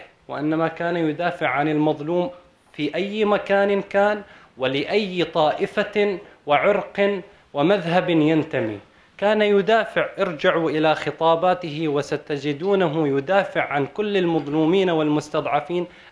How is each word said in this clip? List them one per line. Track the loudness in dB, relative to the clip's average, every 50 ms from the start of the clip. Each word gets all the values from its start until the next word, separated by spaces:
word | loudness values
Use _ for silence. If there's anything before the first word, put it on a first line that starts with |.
| -12 -18 _ _ _ -12
وإنما | -10 -6 -4 -2 -2 0 -2 -2
كان | -2 -4 -4 -4 -2
يدافع | -2 -2 -2 -2 -2 -4 -4 -4 -2 -2 -2
عن | 0 0 0 0
المظلوم | 0 0 2 0 0 -2 -4 -4 -2 -2 -2 -4 -6 -12 -20 _ _ _ _ _ -10
في | -6 -6 -4 -4
أي | -4 -6 -4 -2 -2 0
مكان | 2 2 0 0 2 2 2 2 2 2 0 -2
كان | 0 0 2 2 2 2 -2 -6 -14 -20 -20 -20 -20 _ -4
ولأي | -2 -2 0 -2 -2 0 0 -2 -2 -2 -2 -2 -2
طائفة | 0 2 2 2 2 2 0 -2 -4 -2 -2 -4 -2 0 0 0 0 0 -4 -8 -14 -20 _ -2
وعرق | 2 2 2 4 4 2 2 0 -6 -2 0 0 0 0 -2 -6 -12 -20 -20 _ _ -4
ومذهب | 0 2 4 2 2 2 0 0 0 2 2
ينتمي. | 2 2 4 4 2 2 0 -2 -2 -4 -4 -4 -6 -10 -14 _ _ _ _ _ _ -2
كان | 0 2 2 4 4
يدافع، | 4 4 2 4 4 2 2 2 0 -2 -2 -2 -2 -2 -4
ارجعوا | -4 -4 -2 0 2 2 2 2 2 0
إلى | 0 2 2 2 2
خطاباته | 0 -2 -6 -4 0 2 2 2 4 2 0 0 0 -2 -8 -6 -4 -4 -2
وستجدونه | -2 -2 -2 -2 -4 -6 -4 -4 -6 -4 -2 -4 -4 -2 -2 0 2 2 2 2 0 0 0 0
يدافع | 0 0 0 2 2 2 2 0 0 -2 -2
عن | -2 0 -2 -2
كل | -4 -4 -6 -4 -2 0
المظلومين | 0 0 2 0 0 -2 -2 0 0 2 2 2 2 2 2
والمستضعفين | 2 2 2 2 0 0 -2 -2 -4 -4 -2 0 -2 -2 -2 -2 -4 -6 -6 -6 -10 -20 -20 -20